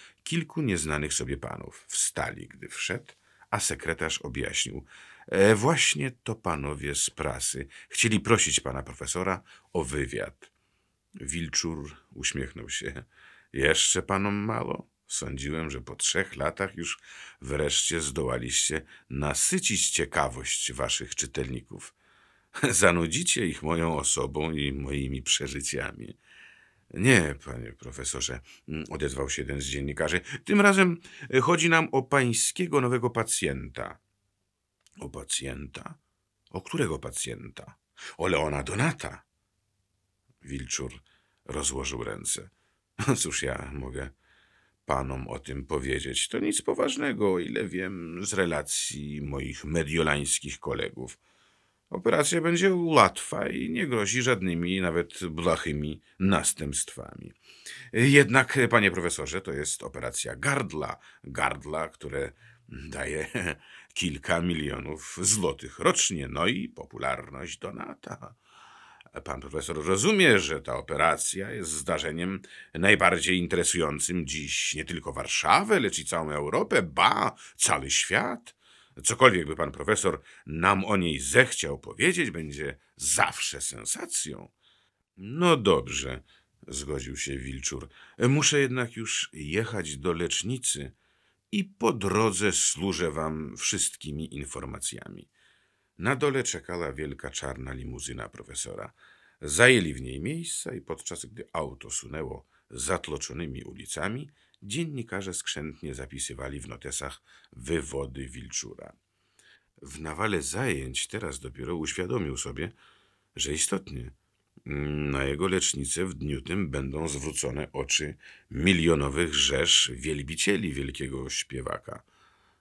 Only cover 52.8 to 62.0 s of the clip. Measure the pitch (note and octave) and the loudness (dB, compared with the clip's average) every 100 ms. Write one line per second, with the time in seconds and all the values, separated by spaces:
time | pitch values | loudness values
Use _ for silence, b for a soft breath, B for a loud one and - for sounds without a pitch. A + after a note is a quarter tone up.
52.8 | E3+ C#3+ F#2+ - - G#2 - - - A#2+ | 6 8 8 6 -6 -2 -2 -2 -2 -2
53.8 | D3 A#2 G2+ B2 B2 G#2 F#2 E2+ F2 F#2+ | 0 2 2 2 2 2 2 0 0 0
54.8 | F2+ E2 E2 - F2+ D#2+ E2+ D#2+ E2 D2 | 2 0 -2 -4 -6 0 2 2 0 -2
55.8 | D2+ D#2 b b F#2+ E2 - - C#2+ D2 | -4 -6 b b 4 4 2 -2 -4 -4
56.8 | - - - - - - B B B B | -6 -8 -14 -14 -18 -20 B B B B
57.8 | B A2 C3+ C#3+ A2+ C3 B2 C#3 A2 A#2 | B 4 8 10 10 6 4 4 6 6
58.8 | G2 F2 E2+ - C#2 F2+ F2+ C#2+ D2+ - | 6 4 -2 -2 -4 -4 -4 -4 -4 -4
59.8 | - - B1 - A#1 A#1+ D3 C#3 F#2 D2+ | -8 -8 -6 -6 -6 -4 -2 0 -2 -6
60.8 | - - B B - C#2+ C#2 C#2+ D2 D#2 | -6 -8 B B -10 -2 -2 -2 -4 -4
61.8 | D#2+ - | -4 -8